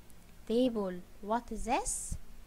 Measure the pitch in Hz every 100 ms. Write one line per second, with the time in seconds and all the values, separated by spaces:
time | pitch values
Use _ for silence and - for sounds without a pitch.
0 | - - - - - 233 254 220 190 180
1 | - - 202 233 - 208 208 302 494 -
2 | - - - -